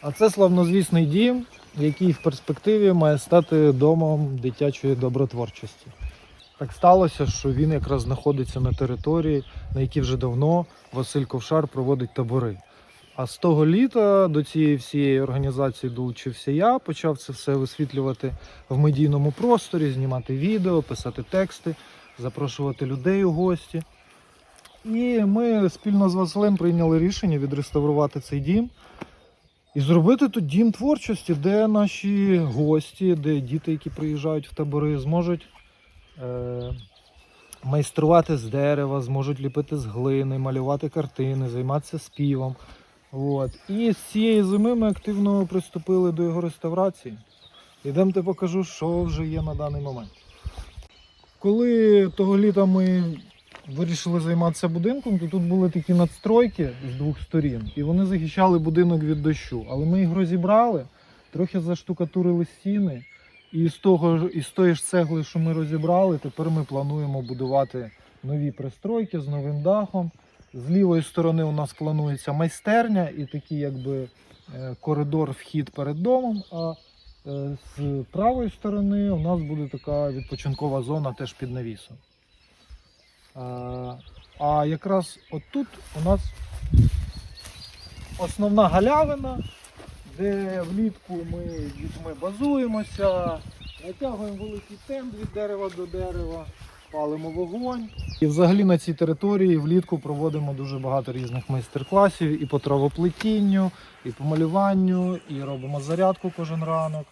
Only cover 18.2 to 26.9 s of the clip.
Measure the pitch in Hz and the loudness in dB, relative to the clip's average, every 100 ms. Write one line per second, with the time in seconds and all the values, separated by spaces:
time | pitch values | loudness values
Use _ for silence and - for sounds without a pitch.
18.2 | 135 - - - - 131 151 139 151 143 | -6 -8 -14 -20 -4 2 4 4 4 4
19.2 | 147 143 240 233 - 175 151 131 135 127 | 2 0 2 2 2 -2 0 -2 -2 -4
20.2 | - 135 165 220 185 170 147 - - - | -4 -2 0 0 2 0 0 -6 -8 -8
21.2 | 127 190 190 - - 160 - - - - | -4 -2 -2 -4 -8 -8 -12 -20 -20 -10
22.2 | 123 - 139 - 143 127 131 135 131 196 | -10 -6 -6 -4 -4 -4 -4 -2 0 2
23.2 | 190 160 185 175 - 165 160 _ _ _ | 2 2 0 0 -4 -10 -10 _ _ _
24.2 | _ _ _ _ - - 220 226 247 240 | _ _ _ _ -20 -18 -6 -2 2 2
25.2 | 208 208 240 220 190 - 208 202 196 180 | 4 4 4 4 2 0 0 4 4 4
26.2 | 180 202 208 196 170 170 165 | 0 2 2 4 2 2 4